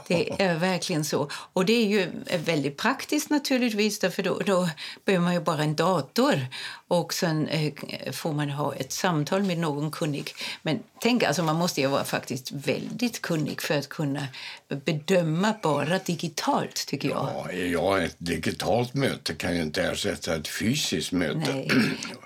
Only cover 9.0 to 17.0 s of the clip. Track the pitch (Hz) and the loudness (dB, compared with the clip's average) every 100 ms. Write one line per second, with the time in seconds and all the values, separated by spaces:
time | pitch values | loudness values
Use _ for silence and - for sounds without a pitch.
9 | 190 156 147 190 202 170 165 143 151 151 | 2 2 2 2 2 0 0 0 -2 -2
10 | 156 143 156 - - - 160 131 - - | -2 -2 -6 -8 -10 -6 -2 -2 -4 -2
11 | 233 240 - 147 160 160 175 156 139 135 | 2 4 4 2 2 2 2 2 2 2
12 | - - - - - 139 139 113 107 - | 0 -4 -4 -8 -6 -6 -2 -2 -2 -2
13 | 240 - - 165 147 - - 147 - - | -2 -2 -2 -2 -2 -4 0 0 -2 -4
14 | 147 143 139 - - - - 143 - 151 | -2 -2 -6 -8 -14 -14 -8 -4 -2 -2
15 | - 185 165 160 208 214 160 143 143 185 | 2 2 4 2 0 0 0 2 2 0
16 | - 165 170 - - 254 - - - - | 0 -4 -4 -4 0 0 0 -6 -4 -2